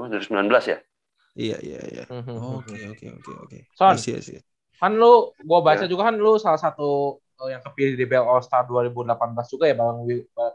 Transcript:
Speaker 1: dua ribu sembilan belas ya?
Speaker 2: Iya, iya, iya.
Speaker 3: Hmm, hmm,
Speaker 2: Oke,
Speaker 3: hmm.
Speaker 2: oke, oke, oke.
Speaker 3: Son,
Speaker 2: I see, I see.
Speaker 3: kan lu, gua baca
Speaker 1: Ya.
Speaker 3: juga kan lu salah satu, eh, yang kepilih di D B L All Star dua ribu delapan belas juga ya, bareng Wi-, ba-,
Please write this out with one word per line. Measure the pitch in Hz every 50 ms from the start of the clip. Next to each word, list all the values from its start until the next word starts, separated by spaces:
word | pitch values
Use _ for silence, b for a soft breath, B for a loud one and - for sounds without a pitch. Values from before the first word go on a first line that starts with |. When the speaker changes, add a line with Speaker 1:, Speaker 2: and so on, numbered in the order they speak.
| 120
Speaker 1:
dua | 123 110 98
ribu | 98 -
sembilan | 113 98 101 104
belas | 120 120 - 113
ya? | 80 - - _ _ _ _ _ _ _ _ _
Speaker 2:
Iya, | _ - 117 110 - - -
iya, | - - - - -
iya. | - - - -
Speaker 3:
Hmm, | 123 123
hmm, | 120 127 120 113 117 127 131 131
Speaker 2:
Oke, | 123 117 104
Speaker 3:
hmm. | 110 107 101
Speaker 2:
oke, | 110 - - - 58
oke, | - - - - - - -
oke. | - - - _
Speaker 3:
Son, | _ - 180 190 180
Speaker 2:
I | -
see, | - -
I | - -
see. | - - - - _ _ _ _ _ _ _
Speaker 3:
kan | - 175 190
lu, | 214 220 233 240 240 226 - - - -
gua | - 156 170 175 156
baca | 156 156 202 196
Speaker 1:
Ya. | 175
Speaker 3:
juga | 180 175 202 233
kan | 226 214
lu | 208 220 220
salah | 208 214 185 160 151
satu, | 147 156 151 - 147 143 143 139 139 139 - - _ _ _ -
eh, | 131 131 131
yang | 127 -
kepilih | 139 - - 139 135 131
di | 123 127
D |
B | 117 131 127
L | 120 117
All | 127 127 127
Star | - - 127 123 127
dua | 123 123 120
ribu | 123 120 123
delapan | 120 117 117 - 120 113
belas | 117 117 117 -
juga | - 131 165
ya, | 151 131 117
bareng | 117 117 117 120 120
Wi-, | 120 120 117 - _ _
ba-, | 117 117 117